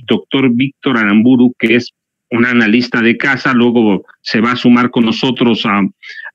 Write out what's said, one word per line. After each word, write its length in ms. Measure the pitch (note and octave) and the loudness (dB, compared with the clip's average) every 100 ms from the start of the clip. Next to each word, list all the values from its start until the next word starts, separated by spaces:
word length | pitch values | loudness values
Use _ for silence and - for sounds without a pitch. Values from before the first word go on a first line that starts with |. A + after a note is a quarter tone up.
| A#2 | -4
doctor 440 | A2+ - C#3 C3+ | -4 -2 -2 0
Víctor 480 | A#2+ C#3 - C#3 A#2+ | 0 -2 -4 -4 -2
Aramburu, 560 | G#2 G#2+ A#2+ B2+ B2 - | 2 2 4 4 2 0
que 180 | A2+ A#2+ | 0 0
es 160 | A#2+ _ _ _ - | -2 _ _ _ -6
un 140 | A#2 | -2
analista 560 | A#2+ A#2+ A2 A#2 A#2+ B2 | 0 0 2 0 0 -2
de 160 | A2+ A2+ | 0 0
casa, 380 | C#3+ C3 - | -2 -2 -2
luego 500 | B2+ A#2+ A#2 A2 F2+ - _ | 0 2 2 0 -2 -6 _
se 200 | - A2+ | -6 -2
va 120 | A#2 | -2
a 40 | B2 | 0
sumar 340 | B2+ A#2+ A#2+ | 2 4 2
con 140 | C3 | 0
nosotros 600 | A2+ A2+ C3+ A#2+ A#2+ A2 A2+ | -2 -2 -4 0 0 0 -2
a, 140 | G2+ G2 - - - - | -2 -2 -6 -20 -20 -14